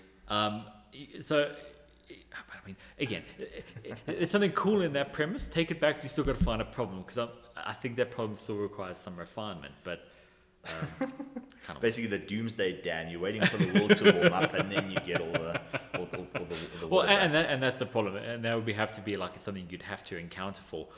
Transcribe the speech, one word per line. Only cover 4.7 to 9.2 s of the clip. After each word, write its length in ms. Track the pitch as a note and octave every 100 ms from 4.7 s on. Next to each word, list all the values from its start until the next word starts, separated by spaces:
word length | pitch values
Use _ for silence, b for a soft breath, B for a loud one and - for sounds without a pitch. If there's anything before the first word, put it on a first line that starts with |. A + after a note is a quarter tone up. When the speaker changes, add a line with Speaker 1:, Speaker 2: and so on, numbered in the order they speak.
| G#3
Speaker 1:
in 120 | E3+
that 200 | C#3+ C#3
premise. 320 | - D3+ B3+ -
Take 240 | E3+ E3
it 80 | D#3+
back, 220 | D3+ D3
you 60 | C3+
still 140 | -
gotta 200 | C#3 A#2+
find 180 | - A2
a 40 | A2
problem, 380 | - A2+ F#2+
'cause 140 | F2+ A#2+
I'm, 120 | A#2 - - -
I 180 | -
think 220 | A2+ C3 A#2
that 120 | A#2+
problem 260 | - A2 G#2
still 200 | - G#2
requires 400 | G2+ - F#2 F2+
some 180 | -
refinement, 560 | F2